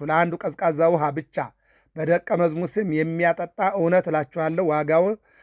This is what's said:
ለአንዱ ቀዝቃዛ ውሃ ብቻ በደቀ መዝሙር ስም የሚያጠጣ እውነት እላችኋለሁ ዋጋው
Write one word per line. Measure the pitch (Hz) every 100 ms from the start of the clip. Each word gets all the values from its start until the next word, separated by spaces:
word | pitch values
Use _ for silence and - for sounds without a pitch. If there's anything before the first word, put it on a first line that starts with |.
ለአንዱ | 147 160 170 165
ቀዝቃዛ | 185 - 175 151 165
ውሃ | 170 147
ብቻ | 139 - - 123 - _ _ _ 160
በደቀ | 156 170 - 190
መዝሙር | 170 156 175
ስም | - 196
የሚያጠጣ | 156 160 165 170 170 175 - 196
እውነት | 196 170 180 175
እላችኋለሁ | 156 147 170 160 165 175
ዋጋው | 151 147 160 190 214 _ _